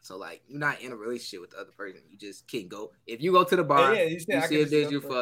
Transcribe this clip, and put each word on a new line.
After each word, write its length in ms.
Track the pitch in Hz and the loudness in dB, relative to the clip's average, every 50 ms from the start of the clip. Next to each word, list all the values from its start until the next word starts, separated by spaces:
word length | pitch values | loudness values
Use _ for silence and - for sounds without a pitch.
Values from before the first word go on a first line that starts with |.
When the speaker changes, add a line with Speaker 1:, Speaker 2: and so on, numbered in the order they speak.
Speaker 1:
So, 160 | - - 92 | -20 -16 -14
like, 240 | 95 95 82 - - _ | -14 -12 -14 -14 -16 _
you're 120 | - 139 143 | -14 -8 -4
not 220 | 147 147 131 - | -2 -2 -2 -4
in 100 | 113 127 | -8 -12
a 40 | 123 | -12
relationship 460 | 107 104 117 123 117 - - 101 90 | -8 -6 -6 -6 -6 -8 -12 -14 -14
with 100 | 87 90 | -16 -16
the 60 | - | -16
other 140 | 90 98 - | -16 -16 -16
person. 300 | _ - 101 95 90 - _ 78 | _ -12 -12 -12 -12 -16 _ _
You 80 | 92 | -20
just 300 | 101 104 101 95 - - | -18 -16 -16 -16 -18 -14
can 200 | - - 120 95 | -10 -8 -8 -8
go. 240 | 87 104 101 107 - - _ _ | -8 -10 -12 -12 -12 -14 _ _
If 160 | - 117 113 | -12 -8 -4
you 100 | 143 180 | 0 6
go 120 | 185 185 180 | 6 6 6
to 120 | 175 190 | 6 4
the 80 | 180 160 | 2 4
bar, 300 | 143 143 139 135 135 - | 4 4 6 6 6 4
Speaker 2:
Yeah, 80 | 208 170 | 4 2
yeah, 40 | 165 | 0
you 100 | 160 175 | -2 -4
said 140 | - - 190 | -2 -2 0
Speaker 1:
you 40 | - | 0
Speaker 2:
I 80 | - | 2
Speaker 1:
see 80 | 160 151 | 2 2
Speaker 2:
could 60 | 151 | 2
Speaker 1:
a 80 | 151 139 | 2 4
Speaker 2:
just 40 | 147 | 4
Speaker 1:
bitch, 100 | 151 147 | 2 2
Speaker 2:
go 60 | 147 | 2
Speaker 1:
you 100 | 143 143 | 0 -2
Speaker 2:
for 60 | - | -2
it. 20 | 135 131 123 | -2 -2 -2